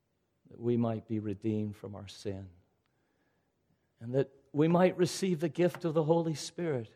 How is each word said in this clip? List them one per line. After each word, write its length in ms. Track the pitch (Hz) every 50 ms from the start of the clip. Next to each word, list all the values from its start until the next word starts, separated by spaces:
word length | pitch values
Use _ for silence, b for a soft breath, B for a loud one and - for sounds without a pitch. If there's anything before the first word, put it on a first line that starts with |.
| _ _ _ _ _ _ _ _ _ -
that 100 | - -
we 160 | 117 120 120
might 320 | 117 117 113 113 110 107 -
be 100 | 113 107
redeemed 540 | 104 107 98 95 - 113 107 107 107 104 101
from 200 | - - 101 101
our 140 | 98 101 98
sin, 380 | - - - 104 98 95 95 92 87 87 _ _ _ _ _ _ _ _ _ _ _ _ _ _ _ _ _ _ _ _ _ _ _ _ _ _ _ -
and 140 | 117 117 127
that 140 | 139 135 - - _ _ _ -
we 160 | 143 156 165
might 280 | 175 175 185 180 -
receive 440 | - 180 - - - 196 190 180 147
the 80 | 165 147
gift 360 | 131 - 175 175 - - -
of 100 | 170 147
the 100 | 165 156
Holy 300 | 147 165 170 165 165 156
Spirit, 540 | 131 - - - - 175 165 143 123 113 - -